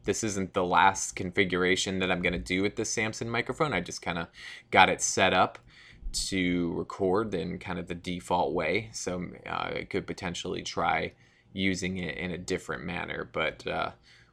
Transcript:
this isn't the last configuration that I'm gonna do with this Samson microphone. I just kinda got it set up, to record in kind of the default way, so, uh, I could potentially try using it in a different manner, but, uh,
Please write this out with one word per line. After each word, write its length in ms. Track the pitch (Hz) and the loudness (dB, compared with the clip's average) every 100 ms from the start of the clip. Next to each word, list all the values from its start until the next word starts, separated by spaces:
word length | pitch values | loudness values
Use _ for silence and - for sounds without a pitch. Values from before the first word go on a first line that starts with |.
this 200 | - 95 | -2 0
isn't 300 | 110 98 92 | 0 -2 -2
the 100 | 98 | 0
last 520 | 90 87 95 98 - - | 4 6 6 4 -4 -6
configuration 840 | 92 95 95 90 92 92 - 95 | -4 2 2 4 4 4 2 0
that 120 | 95 | 0
I'm 120 | 87 | 0
gonna 160 | 90 87 | 0 -2
do 240 | 90 92 | -2 0
with 140 | 101 - | 0 -2
this 120 | 107 | -4
Samson 400 | - 110 - 113 | -2 -2 -4 -4
microphone. 460 | 117 117 127 156 | -2 -2 0 0
I 80 | 95 | 0
just 180 | 87 - | -4 -6
kinda 300 | - 87 82 - - - - | -4 -4 -4 -10 -16 -16 2
got 180 | 101 92 | 8 8
it 140 | 87 | 6
set 320 | - - 95 | 0 4 6
up, 240 | 92 110 - - - - - - | 6 4 2 -20 -20 -20 -12 -6
to 580 | - - 98 90 87 85 | -4 -2 0 2 2 0
record 640 | 87 85 - 95 95 110 | -2 -6 0 2 2 2
in 240 | 92 87 90 | -2 -4 -6
kind 200 | - 87 | -6 -6
of 100 | 82 | -6
the 60 | |
default 600 | 85 90 90 - 90 71 | -8 -6 -6 0 0 2
way, 360 | 85 80 101 110 | 0 2 0 -2
so, 340 | - - 90 85 - - | -6 -6 -4 -6 -10 -8
uh, 40 | |
I 360 | 82 85 - - | -4 -4 -6 -4
could 180 | 98 85 | -4 -4
potentially 560 | 87 92 87 90 90 | -6 -6 -6 -6 -6
try 500 | 82 - 85 82 82 - _ _ _ | -6 -2 2 2 -2 -10 _ _ _
using 460 | 98 95 90 90 92 | -2 0 0 -2 -4
it 180 | 85 - | -6 -6
in 140 | 90 | -6
a 80 | 85 | -6
different 460 | 87 90 - 78 | -4 -4 -4 -8
manner, 440 | 87 87 82 76 - | -6 -6 -6 -8 -6
but, 340 | - 78 - - | -2 -4 -4 -6
uh, 240 | 82 80 - - - - | -4 -4 -6 -20 -20 -20